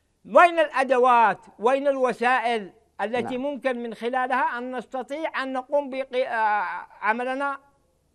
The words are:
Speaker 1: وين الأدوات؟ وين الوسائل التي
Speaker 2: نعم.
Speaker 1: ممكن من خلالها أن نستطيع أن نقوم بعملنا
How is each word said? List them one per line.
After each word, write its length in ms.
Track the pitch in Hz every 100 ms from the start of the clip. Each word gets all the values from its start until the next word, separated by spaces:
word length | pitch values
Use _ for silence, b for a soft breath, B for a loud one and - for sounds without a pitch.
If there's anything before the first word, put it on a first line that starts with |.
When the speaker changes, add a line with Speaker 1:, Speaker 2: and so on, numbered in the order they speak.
| _ _ -
Speaker 1:
وين 240 | 254 349 330
الأدوات؟ 800 | 302 254 262 254 247 240 214 - - -
وين 300 | 220 269 285
الوسائل 840 | 269 247 220 240 254 233 226 180 - _ -
التي 360 | 208 247 233 254
Speaker 2:
نعم. 100 | 285
Speaker 1:
ممكن 360 | 269 262 240
من 120 | 240
خلالها 640 | 208 226 254 254 254 311 240
أن 180 | 254 254
نستطيع 680 | - 262 233 294 311 -
أن 100 | 262
نقوم 380 | 262 262 294 277
بعملنا 1700 | 262 269 247 254 226 214 208 175 175 - - - 233 254 262 277 269 _ _ _ _ _